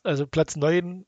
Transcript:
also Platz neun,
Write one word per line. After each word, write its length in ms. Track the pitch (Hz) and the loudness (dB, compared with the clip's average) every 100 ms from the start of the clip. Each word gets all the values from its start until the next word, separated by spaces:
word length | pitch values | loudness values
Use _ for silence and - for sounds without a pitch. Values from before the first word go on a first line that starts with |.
also 240 | 196 143 143 | -2 -2 0
Platz 260 | 160 156 | 0 0
neun, 520 | 156 147 175 175 180 | 0 2 2 0 -8